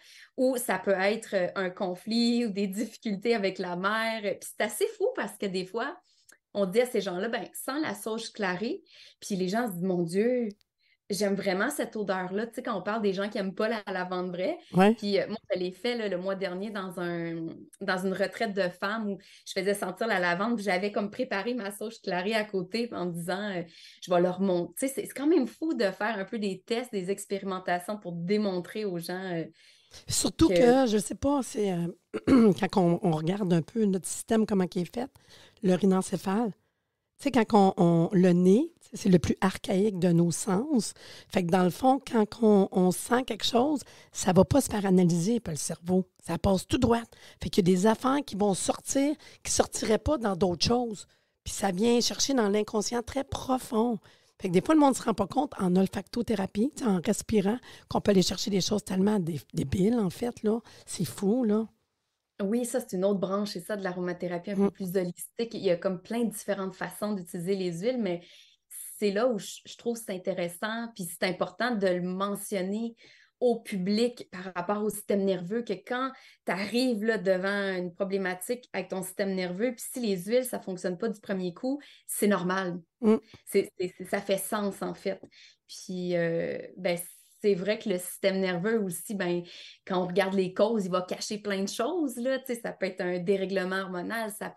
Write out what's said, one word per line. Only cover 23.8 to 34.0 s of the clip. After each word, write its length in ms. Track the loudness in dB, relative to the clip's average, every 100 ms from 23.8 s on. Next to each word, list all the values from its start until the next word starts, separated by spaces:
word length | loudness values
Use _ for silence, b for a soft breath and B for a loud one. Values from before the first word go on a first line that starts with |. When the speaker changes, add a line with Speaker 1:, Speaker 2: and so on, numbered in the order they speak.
| B B
Speaker 1:
Je 80 | 0
vais 80 | 2
leur 200 | 2 2
montrer. » 340 | 0 0 -2 -4
Tu 100 | -6
sais, 40 |
c'est, 120 | -4 -8
c'est 80 |
quand 140 | -2 2
même 180 | 4 2
fou 280 | -4 -4
de 160 | -2 -2
faire 280 | -2 -4 -4
un 60 |
peu 140 | -6 -4
des 240 | -4 -4 -4
tests, 260 | -4 -4
des 180 | -6 -4
expérimentations 880 | -6 -6 -6 -4 -6 -2 -2 -4 -8
pour 140 | -8
démontrer 720 | -6 0 0 0 -2 -4 -6 -4
aux 120 | -4
gens, 340 | -6 -6 -4
euh, 100 | -6 -6 -12 b b b b b
Speaker 2:
Surtout 420 | -2 -2 4 4
Speaker 1:
que 340 | 8 8 6
Speaker 2:
que, 60 | 4
je 80 | 2
sais 160 | -2
pas, 260 | -2 0 0
c'est, 300 | -2 -2 0
euh, 140 | 0 -4 -6 _ -4 4
<clears throat> 0 |
quand 500 | 8 8 6 2 4
on, 240 | 4 4
on 80 | 2
regarde 400 | 2 0 0 2
un 80 | 2
peu 240 | 2 0 2
notre 200 | 0